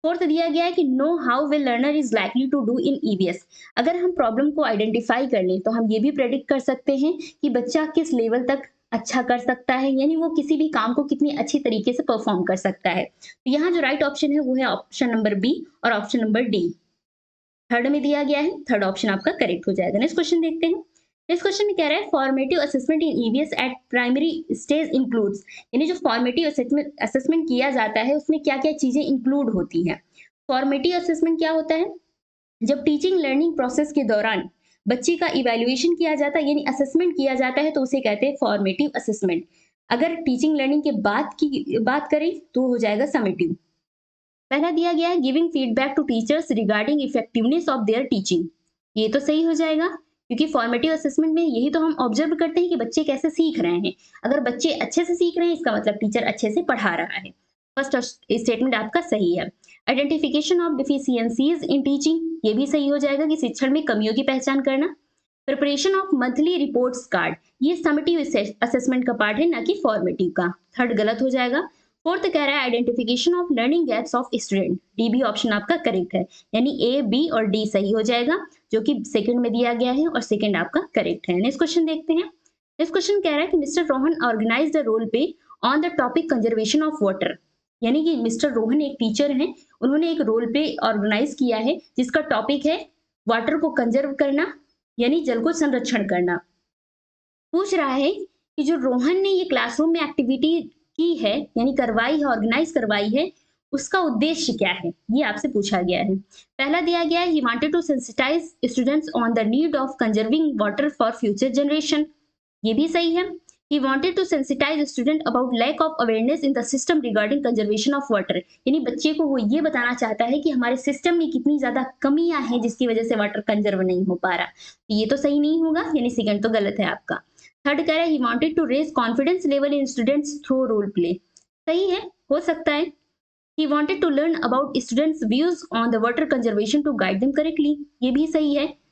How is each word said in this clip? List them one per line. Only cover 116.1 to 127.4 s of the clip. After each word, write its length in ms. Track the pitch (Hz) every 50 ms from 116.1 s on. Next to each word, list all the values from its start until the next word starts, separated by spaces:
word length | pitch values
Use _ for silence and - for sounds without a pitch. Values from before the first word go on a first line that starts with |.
| 220 220 226 254 311 320 294
in 60 | 277
the 140 | 277 240 226 - 277
system 220 | 262 - - 339
regarding 420 | 311 247 240 202 214 208 214 285 294
conservation 500 | 277 240 233 214 214 208 208 214 214 262
of 120 | 285 285 277 -
water", 240 | 220 196 185 - 185 185 - _ _ _ _
यानी 140 | 262 277 320
बच्चे 340 | 254 240 240 - - 311 311
को 100 | 311 320
वो 140 | 285 269 254
ये 220 | 208 208 254 320
बताना 340 | 302 311 311 247 240 247 247
चाहता 300 | 247 254 220 214 - 233
है 160 | 233 269 302
कि 100 | 294 330
हमारे 260 | 277 247 240 240 254
system 380 | 254 - 285 277 277 - 349 349
में 160 | 339 320 320
कितनी 280 | 330 254 240 285 294 285
ज्यादा 340 | 269 240 - 277 254 262 - _
कमियां 440 | - 277 285 311 339 339 320 285 254
हैं 140 | 233 247 240
जिसकी 260 | 214 233 233 - 254
वजह 160 | 240 226 226
से 140 | 226 226 233
वाटर 240 | 214 208 208 208 208
conserve 400 | 208 - 214 214 208 208 196 190
नहीं 240 | 190 185 180 180 190
हो 100 | 185 180
पा 220 | 175 - - 226
रहा। 100 | 226 - - _ - - - - _ _ -
ये 160 | 214 214 220
तो 100 | 220 277
सही 240 | 277 - 285 285 294
नहीं 220 | 294 302 320 330
होगा, 180 | 330 320 311 339
यानी 300 | 349 330 320 285 240 240
second 320 | 247 233 214 208 202 202
तो 60 | 208 226
गलत 280 | 220 214 202 202 202 -
है 80 | 190
आपका। 340 | 165 - - _ - - - _ _ _ _